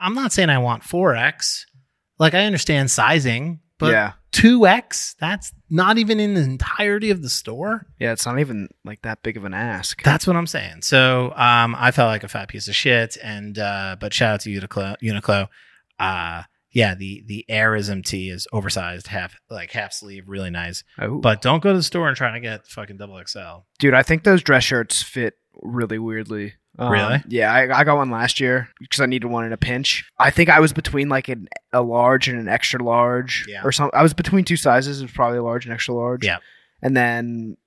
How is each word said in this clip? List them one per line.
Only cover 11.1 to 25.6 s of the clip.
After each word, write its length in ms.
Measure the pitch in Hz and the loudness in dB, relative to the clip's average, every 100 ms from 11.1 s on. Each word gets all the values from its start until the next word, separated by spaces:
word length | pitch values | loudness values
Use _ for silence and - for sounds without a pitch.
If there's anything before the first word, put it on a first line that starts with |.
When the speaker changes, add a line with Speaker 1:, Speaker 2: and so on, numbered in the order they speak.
| 127 123 - | 2 -2 2
Speaker 1:
um, 400 | 123 117 117 120 | 4 4 4 2
I 140 | 123 | 0
felt 160 | 127 117 | 4 2
like 160 | 107 | 0
a 40 | 101 | -6
fat 180 | 107 98 | -12 -12
piece 200 | 104 104 | -12 -6
of 60 | 98 | -2
shit, 420 | 135 120 113 - | 2 2 2 -6
and, 360 | 113 104 104 101 | -12 -12 -12 -6
uh, 380 | 101 98 95 92 | -6 -6 -8 -8
but 140 | 107 | -6
shout 220 | - 117 104 | 0 0 0
out 40 | |
to 80 | 107 | -4
Uniqlo. 460 | 98 92 - 95 - | -8 -8 -8 -8 -6
Uniqlo. 460 | 110 101 - 101 98 _ _ _ _ - | -6 -4 0 0 -2 _ _ _ _ -6
Uh, 440 | 92 92 85 85 - _ _ | -4 -4 -6 -10 -14 _ _
yeah, 240 | 123 104 92 | 0 0 -2
the, 280 | 95 101 110 | -10 -12 -12
the 180 | 104 - | -14 -6
Airism 560 | 110 110 107 101 95 - | 0 0 0 -2 -6 -6
tee 240 | 98 92 | -6 -6
is 180 | 90 - | -10 -6
oversized, 540 | 113 95 95 87 87 - | -6 -4 -6 -6 -10 -10
half, 280 | 101 90 - - | -8 -8 -14 -18
like, 220 | 104 85 | -14 -10
half 200 | 117 101 | -8 -8
sleeve, 380 | - 104 98 95 | -10 -14 -18 -12
really 220 | 98 92 | -8 -8
nice. 320 | 87 85 90 - - | -8 -8 -10 -14 -10
Speaker 2:
Oh. 180 | 107 139 | -8 0
Speaker 1:
But 220 | 120 104 | 2 2
don't 200 | 127 156 | 2 2
go 80 | 202 | 2
to 60 | 190 | 2
the 60 | |
store 240 | - 175 156 | 0 -2 -2
and 80 | 127 | 0
try 160 | 127 | -4
to 80 | 117 | -4
get 280 | 120 107 _ | -10 -12 _
fucking 300 | - 101 98 | -16 -16 -16
double 200 | 101 95 | -16 -16
X 180 | 85 104 | -14 -12
L. 300 | 87 82 _ - | -14 -18 _ 0
Speaker 2:
Dude, 140 | 143 | 4
I 100 | 131 | 4
think 200 | 131 160 | 4 2
those 180 | 208 185 | 4 4
dress 200 | - 131 | 6 2
shirts 380 | - 127 113 - | 4 -2 -2 -4
fit 320 | - 131 113 - _ _ | -4 -4 -6 -6 _ _